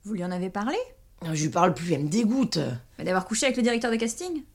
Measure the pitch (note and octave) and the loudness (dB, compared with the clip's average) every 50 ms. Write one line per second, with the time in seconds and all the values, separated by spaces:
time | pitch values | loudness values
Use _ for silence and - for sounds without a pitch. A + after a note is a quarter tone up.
0 | _ G3+ A3 F3+ F3 F3+ F3+ F3+ F3+ F#3+ F#3 G3+ G#3 A#3+ D#4+ A4 B4+ - - _ | _ -6 -6 -4 -4 -4 -4 -4 -4 -4 -4 -4 -2 -2 -2 -2 -4 -6 -10 _
1 | - - - - - E3 D#3+ D3+ D3+ D#3 - F3 F3+ F#3 E3 - E3+ F3 E3 C#3 | -20 -20 -18 -10 -6 -4 -2 0 0 0 4 6 6 6 4 0 0 -2 0 0
2 | D3 D3+ D#3 A3+ A#3+ G#3 A#3+ C4+ B3+ - - E3 C#3+ B2+ B2+ A#2+ - - - - | 0 0 2 2 2 4 2 2 2 0 0 -2 -2 -2 -4 -8 -10 -14 -14 -8
3 | - F3 F#3 F#3 F#3 - A3 - - C4+ B3+ B3+ A3+ A#3+ A#3 A#3 A#3 A#3+ A3+ A3+ | -4 0 0 0 0 0 -2 0 0 0 2 2 2 2 2 2 0 0 0 0
4 | A3+ A3+ A3+ - F4 F#4 E4+ D4+ C4+ - | -2 -2 -4 -6 -6 -6 -6 -6 -8 -12